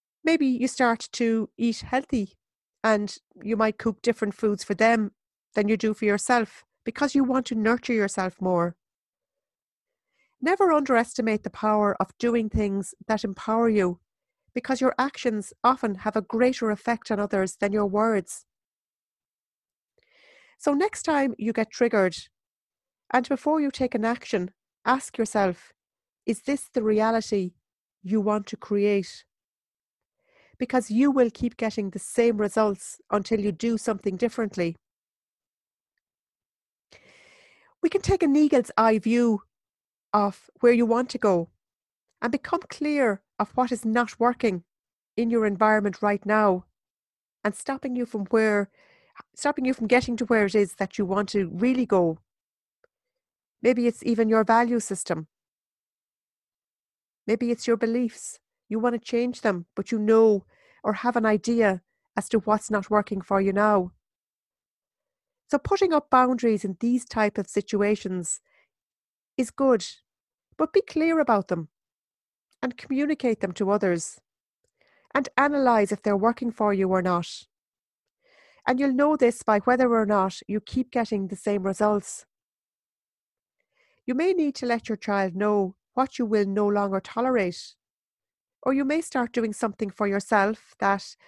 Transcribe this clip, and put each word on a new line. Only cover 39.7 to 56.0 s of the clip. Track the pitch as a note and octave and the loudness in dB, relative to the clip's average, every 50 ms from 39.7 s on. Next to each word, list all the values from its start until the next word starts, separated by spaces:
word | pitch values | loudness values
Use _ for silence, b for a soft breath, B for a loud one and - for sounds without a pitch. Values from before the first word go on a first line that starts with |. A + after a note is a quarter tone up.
| _ _ _ _ _ _ _ _ - | _ _ _ _ _ _ _ _ -2
of | G#3 G#3 G3+ G3 - _ _ _ _ | 0 0 0 -2 -6 _ _ _ _
where | - A#3+ A#3+ | 4 4 6
you | A#3 A#3+ | 6 4
want | A3 A3+ A#3 B3 B3+ | 2 2 0 0 -2
to | - - | -4 -2
go | - G#3 F#3+ F3 E3+ - _ _ _ _ _ _ _ _ _ _ _ _ _ - | 2 2 2 2 0 -2 _ _ _ _ _ _ _ _ _ _ _ _ _ -8
and | - A#3+ A3+ | -6 -4 -4
become | C#4 - - - E4+ - | -4 -4 -2 -4 -4 -4
clear | - - - D4 D4+ D4+ C#4+ C4+ A3+ G3+ G3 _ _ _ - | -6 -10 -6 -4 -2 0 0 2 0 0 -2 _ _ _ -6
of | G#3+ - - | -6 -4 0
what | - B3+ A#3+ | -2 -2 0
is | B3 A3+ - | -2 -4 -4
not | A3 A3 A#3+ A#3+ A3 - - | -2 0 0 0 -2 -2 0
working | A#3 A#3+ A#3+ - - A3+ F#3 F3 - _ _ _ _ _ _ _ _ _ - | 0 0 0 0 -2 -2 -2 -2 -8 _ _ _ _ _ _ _ _ _ -6
in | - A#3+ A#3 | -4 -2 0
your | A#3 A#3 A3 | 0 2 0
environment | G#3 G3+ F3+ A3 G#3+ G#3+ G#3+ G3+ G#3 F#3+ - - | 0 0 2 2 4 4 4 2 0 -4 -2 -2
right | G#3 G3+ G3+ - | -2 -2 -2 -2
now | G3+ G#3+ G#3+ G#3+ G3+ F#3 F#3 F#3 _ _ _ _ _ _ _ _ _ _ _ _ _ _ _ - | 0 2 2 4 2 2 0 -2 _ _ _ _ _ _ _ _ _ _ _ _ _ _ _ -6
and | G#3 G3+ | -6 -6
stopping | - - - C4+ C4+ - C4 B3 | -6 -8 -8 -8 -8 -6 -6 -4
you | B3 B3 | -4 -6
from | A#3 - G#3+ G3+ | -4 -4 -8 -6
where, | - - A3+ A3 A3 G#3 G#3 G3+ G3 B B B B B B B B B B B _ _ | 0 0 2 2 2 2 0 0 -2 B B B B B B B B B B B _ _
stopping | - - D4 D4 - B3+ | -4 -2 -2 -2 -2 -2
you | B3+ C4 | -2 -2
from | - A#3 | -2 0
getting | G#3 A#3+ B3 B3 - A#3+ | 2 2 2 2 0 -4
to | A3 B3 | -4 -2
where | G3+ A#3+ A3 G#3 | 0 2 2 2
it | G3 F3+ | 2 2
is | G#3+ G3+ F#3 - | 2 0 0 -2
that | - G3 F#3+ - - | -6 -8 -6 -4 -4
you | G3+ | -4
want | F3+ F#3+ G3 G#3 G3 | -2 -2 -2 -2 -2
to | - G#3 F#3+ E3 | -2 -2 -2 -2
really | D#3+ F3 A3 B3 C4 B3 B3 | -2 0 0 0 2 2 0
go. | - G#3 F#3+ F3 E3 D#3+ - _ _ _ _ _ _ _ _ _ _ _ _ _ _ _ _ _ _ _ _ _ _ _ _ _ _ _ _ | 2 4 4 4 2 0 -4 _ _ _ _ _ _ _ _ _ _ _ _ _ _ _ _ _ _ _ _ _ _ _ _ _ _ _ _
Maybe | - A3+ B3+ A#3 A#3+ | 0 0 2 2 2
it's | A#3+ A3+ - - | 0 0 -2 -2
even | - A#3 G#3+ A3+ A3 | -2 0 2 2 2
your | A3 A3 G#3+ | 4 2 4
value | F#3 A3+ A3+ A#3+ A#3 B3 A#3 | 4 4 2 4 2 0 -2
system. | G#3+ - G3+ F#3 - - F3 D#3+ D#3+ - _ _ _ _ _ _ _ _ _ _ _ _ _ _ | -2 -4 -8 -8 -6 -6 -6 -6 -8 -12 _ _ _ _ _ _ _ _ _ _ _ _ _ _